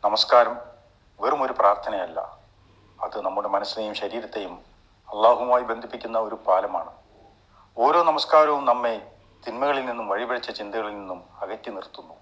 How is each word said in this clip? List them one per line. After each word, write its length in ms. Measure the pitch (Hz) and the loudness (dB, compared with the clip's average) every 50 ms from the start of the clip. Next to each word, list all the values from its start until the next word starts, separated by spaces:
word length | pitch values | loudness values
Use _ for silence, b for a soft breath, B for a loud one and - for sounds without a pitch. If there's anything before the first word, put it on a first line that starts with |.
| - | 0
നമസ്കാരം 520 | 104 107 107 - - - 123 117 113 - - - - - - _ _ _ _ _ _ _ _ | 0 2 2 2 6 8 8 8 6 2 -6 -10 -16 -20 -20 _ _ _ _ _ _ _ _
വെറും 220 | - 156 147 - 131 | -2 0 0 0 -2
ഒരു 100 | - - - | -4 0 4
പ്രാർത്ഥനയല്ല, 600 | - 101 104 101 - - 104 95 90 90 - - - - - - _ _ _ _ _ _ _ _ _ _ _ _ | 4 4 4 4 -2 -6 -4 -4 -6 -6 -6 -8 -8 -8 -12 -20 _ _ _ _ _ _ _ _ _ _ _ _
അത് 180 | - 95 - 107 98 | -8 -6 -6 -4 -6
നമ്മുടെ 240 | 92 92 101 101 - 98 | -4 -4 -2 -2 0 0
മനസ്സിനെയും 400 | 101 101 - - 113 110 107 104 | -2 -2 -2 -6 -6 -6 -6 -6
ശരീരത്തെയും 600 | - 104 101 110 120 113 - - 110 101 90 92 - - _ _ _ _ _ _ _ _ - | -6 -6 -6 -6 -8 -10 -8 -8 -8 -8 -8 -12 -14 -18 _ _ _ _ _ _ _ _ -10
അള്ളാഹുവുമായി 580 | 107 104 110 117 123 120 123 127 123 123 123 117 | -2 4 6 6 6 6 4 2 2 2 2 0
ബന്ധിപ്പിക്കുന്ന 480 | 117 113 117 113 - 117 - 120 113 113 110 107 | -6 -6 -6 -12 -12 -10 -10 -4 -2 -2 -2 -2
ഒരു 100 | - - - - | -6 -8 0 2
പാലമാണ്. 440 | 95 95 98 - - 85 - - - - _ _ _ - - - _ _ _ b b b b b _ 117 | 2 2 2 0 -4 -6 -6 -8 -14 -20 _ _ _ -20 -20 -20 _ _ _ b b b b b _ 2
ഓരോ 220 | 117 139 - 175 - | 2 4 6 6 4
നമസ്കാരവും 600 | - 147 - - - - 156 156 151 147 143 139 | 4 2 2 0 4 6 6 6 6 4 0 2
നമ്മെ 280 | 127 120 120 120 120 113 - - - - _ _ _ _ _ - | 2 0 2 2 -2 -4 -4 -8 -16 -20 _ _ _ _ _ -12
തിന്മകളിൽ 400 | 123 110 120 139 - 226 - 131 | -10 -6 -2 0 0 0 -2 -2
നിന്നും 200 | 127 120 117 110 - | -6 -6 -6 -4 -4
വഴിപിഴച്ച 380 | - - 120 117 123 120 - - 113 - | -4 -4 -2 -4 -4 -6 -6 -8 -10 -10
ചിന്തകളിൽ 360 | 104 101 104 113 107 107 104 104 | -10 -8 -6 -6 -6 -6 -8 -10
നിന്നും 200 | 98 92 90 90 - - - - | -10 -12 -12 -12 -14 -20 -12 -12
അകറ്റി 280 | 101 95 90 - - - | -10 -10 -10 -10 -12 -12
നിർത്തുന്നു. 460 | 104 95 - - _ - - - - - | -12 -12 -14 -14 _ -20 -20 -20 -20 -20